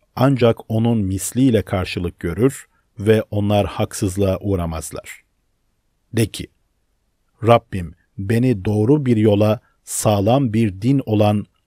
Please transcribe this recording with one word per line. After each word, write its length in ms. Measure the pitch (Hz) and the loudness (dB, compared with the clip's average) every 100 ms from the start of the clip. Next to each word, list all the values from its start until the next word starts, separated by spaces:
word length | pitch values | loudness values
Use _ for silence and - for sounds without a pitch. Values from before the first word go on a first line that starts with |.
| _ - | _ -2
ancak 540 | 131 131 120 113 - | 0 4 2 0 -2
onun 280 | 110 117 117 | -2 0 0
misliyle 640 | 95 95 - 120 135 110 | -2 -4 -4 0 2 2
karşılık 580 | - 95 90 - 87 - | 0 -4 -4 -6 -8 -6
görür 460 | 90 82 131 - - _ _ - | -8 0 -2 -2 -20 _ _ -6
ve 240 | 101 107 | 0 0
onlar 440 | - 104 101 104 92 | 0 -4 0 0 0
haksızlığa 720 | - 104 - 101 92 95 92 | -4 -6 -4 -6 -2 -2 -2
uğramazlar. 840 | 101 95 82 80 - 65 - - _ _ _ _ _ _ _ _ _ | -2 -2 -4 -6 -10 -14 -16 -20 _ _ _ _ _ _ _ _ _
De 140 | 110 110 | -2 -2
ki, 200 | - - _ _ _ _ _ _ _ _ - 107 | -4 -14 _ _ _ _ _ _ _ _ -4 4
"Rabbim, 480 | 117 - 98 82 - _ - | 4 2 -8 -8 -14 _ -12
beni 460 | 98 113 127 104 | -2 0 2 0
doğru 420 | 104 104 107 151 127 | 0 0 2 2 2
bir 100 | 110 | 2
yola, 440 | 107 101 107 107 _ _ | 4 4 2 0 _ _
sağlam 680 | - - 120 104 101 135 127 | -12 -2 0 2 2 2 2
bir 300 | 110 113 92 | 0 -2 -2
din 200 | 117 139 - | 0 0 0
olan, 400 | 107 104 104 - _ | 2 2 0 -4 _